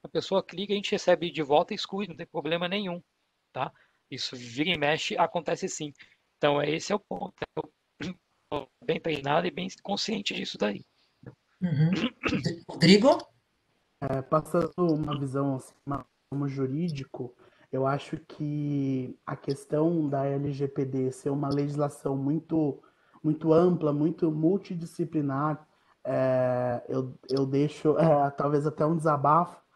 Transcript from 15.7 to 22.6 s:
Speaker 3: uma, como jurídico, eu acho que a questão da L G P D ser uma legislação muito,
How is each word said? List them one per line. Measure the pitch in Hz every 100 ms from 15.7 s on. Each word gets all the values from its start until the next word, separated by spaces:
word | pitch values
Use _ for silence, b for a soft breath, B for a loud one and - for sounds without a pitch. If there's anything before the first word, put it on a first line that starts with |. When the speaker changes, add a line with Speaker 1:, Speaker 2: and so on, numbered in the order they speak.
| _
Speaker 3:
uma, | - 135 - _ _
como | 139 143
jurídico, | 135 131 143 175 143 135 - 123 _ b b b
eu | 131
acho | 135 143 - 151 -
que | - 151 147 147 143 135 131 127 - -
a |
questão | 135 - 135 - 151 160 175 147
da | 139
L | 139 139 143
G | 135 139
P | -
D | 135 131 131
ser | - 143
uma | 143 143
legislação | 143 143 147 143 - 143 139
muito, | 139 156 156 160